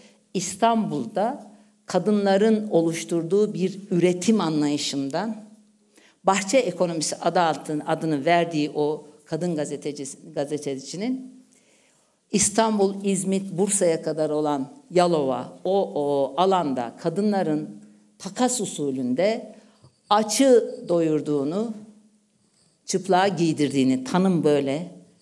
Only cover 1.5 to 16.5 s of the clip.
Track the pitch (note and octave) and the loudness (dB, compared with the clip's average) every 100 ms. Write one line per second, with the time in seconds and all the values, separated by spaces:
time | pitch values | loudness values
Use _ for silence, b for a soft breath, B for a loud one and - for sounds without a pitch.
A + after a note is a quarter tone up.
1.5 | B B B - F#3 F#3 G#3 G3+ F#3+ A3 | B B B -4 -2 2 2 4 4 4
2.5 | G#3+ G#3+ E3 E3 D#3+ - E3+ E3 G3+ G#3 | 2 2 2 2 -2 -4 -4 0 2 2
3.5 | D#3+ F#3 - - F3 F3+ F3+ A3 A3 E3 | 0 -4 -4 -4 2 2 2 2 2 2
4.5 | D#3 D3 D3 - C#3+ C#3 D#3 A3 A3 - | 0 0 0 -4 -4 -4 -4 -6 -8 -14
5.5 | - _ _ _ b b b F#3 G3 G3 | -20 _ _ _ b b b 0 2 2
6.5 | C4+ F#3 F3 F3 E3 - - F3 F3+ E3+ | 2 2 0 -2 -2 -4 -2 0 2 2
7.5 | C#3+ - D3+ D#3 D#3+ E3 D3 C#3+ F3 E3+ | 0 -4 -6 -2 -2 0 0 2 2 2
8.5 | D#3 D3+ D3 D3 D3+ - - - D#3 F3 | 0 -2 -2 -2 -4 -10 -20 -8 -4 -2
9.5 | D#3 D3 C#3+ D3+ C#3+ C3+ - E3+ D#3 C#3 | -2 -4 -6 -8 -8 -10 -14 -10 -6 -4
10.5 | D3 C#3+ C3+ C3+ D#3+ A#3 C4 - - _ | -4 -6 -8 -8 -8 -6 -6 -8 -20 _
11.5 | b b b b b b b _ G#3 - | b b b b b b b _ -2 0
12.5 | A3+ A3+ G#3 G3 G3 G3 F#3 F3 F#3+ G3 | 2 2 2 0 0 -2 -2 0 -2 -2
13.5 | E3 G3+ - F3+ D#3+ D#3+ D#3 D#3 D3+ D3+ | -2 -2 2 2 0 -2 -2 -2 0 -2
14.5 | C#3+ C3 - - E3+ F3 D#3+ C3+ A#2+ B2+ | -2 -6 -12 -4 2 2 2 0 -2 -6
15.5 | - F3+ G3 F#3 D3 C#3+ C#3+ C#3 - F#3+ | -8 -2 0 0 -2 0 0 0 2 2